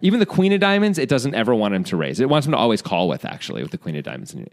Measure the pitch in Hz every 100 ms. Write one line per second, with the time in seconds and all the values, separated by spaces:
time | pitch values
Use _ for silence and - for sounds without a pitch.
0 | 185 233 202 - 190 196 196 202 208 165
1 | 135 135 135 113 113 117 104 98 90 90
2 | 71 80 135 147 143 151 117 107 - 87
3 | 90 - - - - 58 64 - 87 76
4 | 69 64 - - -